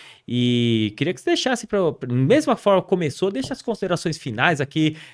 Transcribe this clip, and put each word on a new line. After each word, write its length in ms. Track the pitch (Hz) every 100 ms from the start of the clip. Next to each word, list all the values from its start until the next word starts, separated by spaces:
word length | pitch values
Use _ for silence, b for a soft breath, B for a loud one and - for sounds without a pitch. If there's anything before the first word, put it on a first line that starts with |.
| B B -
e 680 | 123 123 120 120 113 107 104
queria 160 | 147
que 80 | 185
você 80 | -
deixasse, 380 | 339 254 240 214
pra, 240 | 202 170
pra, 160 | - 120
mesma 440 | 123 135 285 294 226
forma 240 | 208 190
que 60 | -
começou, 400 | 180 156 - 190
deixa 220 | 214 -
as 80 | -
considerações 560 | - 214 190 - 170 147
finais 420 | 135 110 151 143
aqui 380 | 135 156 156 156 B